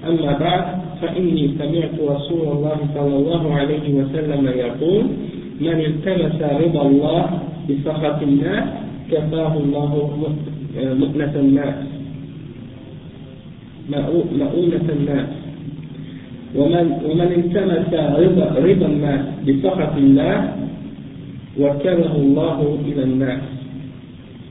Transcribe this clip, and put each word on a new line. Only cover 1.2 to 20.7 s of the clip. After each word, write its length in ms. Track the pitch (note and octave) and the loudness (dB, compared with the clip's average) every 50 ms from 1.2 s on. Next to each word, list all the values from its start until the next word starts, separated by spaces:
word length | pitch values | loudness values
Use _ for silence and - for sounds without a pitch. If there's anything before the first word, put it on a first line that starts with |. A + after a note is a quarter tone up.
| F3+ E3 D#3 D3+ C#3 C#3 - - | 2 2 2 2 2 2 0 -2
سمعت 500 | C#3+ D3+ E3 E3+ D#3 C#3 - - D3+ C#3+ | -2 0 0 0 0 -2 -2 -2 0 0
رسول 380 | C#3 C#3+ - - E3+ E3 D#3 | -2 -2 -2 -2 -2 -2 0
الله 300 | D3 C#3+ C#3+ D3 D3+ D3+ D3 D3 C#3+ C#3+ | 0 0 0 0 0 -2 -2 -2 -2 -2
صلى 200 | C#3+ C#3+ C#3+ C#3 | 0 0 2 2
الله 380 | C#3 C#3+ E3 E3+ E3 D#3 D3+ - | 2 2 2 2 0 0 2 0
عليه 400 | C#3+ C#3 D3 D3+ D3+ - C#3+ C#3 | 0 2 0 0 -2 0 0 2
وسلم 540 | C3+ C3+ C#3 D3+ D#3 D3+ D3+ C#3+ C#3 C3+ | 2 0 0 -2 -2 -2 -2 0 0 2
يقول: 560 | B2+ B2 B2+ A#2+ A#2 C#3 C#3+ D3+ E3+ G3 A3 B3+ - - - - - - - - - - - | 2 0 0 -2 -2 -2 -2 0 2 2 2 2 0 -2 -4 -6 -8 -8 -10 -10 -10 -6 -4
من 180 | D3 E3 E3 D#3+ | -2 0 0 0
التمس 600 | D#3 D3+ D#3 - - F#3+ F#3+ F3 D#3+ D3+ D3+ - | 0 0 -2 -2 -2 0 0 0 0 0 0 0
رضا 460 | D3+ C#3+ C#3 D3 E3 E3 D#3 D3 C#3 | 0 0 2 2 2 2 2 4 4
الله 420 | C#3 C#3 C#3+ D3+ D#3 E3 F3 F3+ F3+ - - - - - - - C#3 | 6 4 4 4 4 2 2 0 0 -2 -4 -6 -8 -8 -8 -4 -2
بسخط 520 | C#3 C3+ - D#3 D#3 D#3 D#3+ C#3+ C#3+ C#3+ | -2 -2 -2 -2 -2 -2 0 -2 0 0
الناس، 420 | D3+ C#3 C#3 C#3+ D3+ F3+ G#3 A#3 C#4 C#4 - - - - - - - - | 2 2 2 4 2 2 0 0 -2 -4 -6 -8 -10 -10 -10 -10 -4 -2
كفاه 460 | E3 D3+ D#3 D#3 D#3+ D#3+ D#3+ D#3 D#3 | 0 0 0 0 0 0 0 0 0
الله 520 | D3 C#3+ C#3 C#3+ D3 D3 D3 D3 D3 D3 D3 D3 D3 | 2 2 2 2 0 0 0 0 0 0 0 -2 -2
مؤ-، 640 | D#3 D3 D3+ - - - - - - - - B2 C3 | -2 -2 -4 -4 -6 -8 -8 -10 -10 -8 -6 -4 -2
مؤنة 500 | C3 C3 C3+ C#3 C#3+ D3+ D3+ C#3+ B2+ - | 0 2 2 2 0 0 0 -2 0 0
الناس، 400 | C#3+ C3+ C3+ C3+ C#3 - - - - - - - - - - - - - - - - - - - - - - - - - - - - - - - - - - - - - - - - - - - - - C#3 | 4 6 6 6 4 4 0 -4 -4 -6 -8 -8 -10 -10 -10 -10 -12 -12 -12 -14 -14 -14 -16 -16 -16 -16 -16 -16 -18 -18 -16 -18 -16 -16 -16 -16 -16 -16 -18 -18 -18 -18 -18 -18 -18 -18 -18 -18 -14 -8 -4
مؤ-، 340 | C#3+ C#3+ C#3 C#3 E3 F3 - - B2+ C#3 | -4 -2 -2 0 0 0 0 0 0 0
مؤونة 480 | C#3 C#3+ D#3+ F3 F3+ E3+ E3 E3 D#3 D#3 | 0 0 0 2 2 2 2 2 0 0
الناس. 380 | D3 C#3 C#3 C#3+ C#3+ C3 - - - - - - - - - - - - - - - - - - - - - - - - - - B2 | 0 0 0 2 0 0 -2 -2 -6 -10 -10 -12 -12 -12 -12 -12 -12 -12 -12 -14 -14 -14 -14 -14 -14 -14 -16 -16 -16 -16 -12 -4 0
ومن، 300 | C3+ D3 E3 F3 F3 E3 D3+ - - C#3+ | 2 4 4 4 4 4 2 2 0 -2
ومن 260 | D#3 D#3+ F3 F3 F3+ F3 | 0 2 4 4 4 4
التمس 560 | F3 F3 F3 G3 G3+ F#3+ F#3 E3 E3 - E3 E3+ | 2 2 2 2 2 2 2 2 2 0 0 0
رضا، 640 | D#3 D3 D3 C#3+ D3+ F3+ F#3+ - - - - - C3+ | 0 2 2 4 6 6 6 6 4 2 2 2 4
رضا 260 | D3+ F#3+ G3 - D#3 | 4 4 4 4 4
الناس 360 | D3 D3 D3 D3 C#3+ C3+ C3 - - - - - | 2 2 2 2 2 0 0 -2 -4 -6 -4 0
بسخط 500 | C3+ C#3 C3+ - F#3 F#3 E3+ D3+ - - | 0 2 2 2 0 0 0 -2 0 2
الله، 560 | C#3 C#3 C#3 C#3 C#3 D#3+ F3+ G3+ - - - - - - - | 4 8 8 8 8 6 4 2 0 0 -2 -4 -6 -8 -8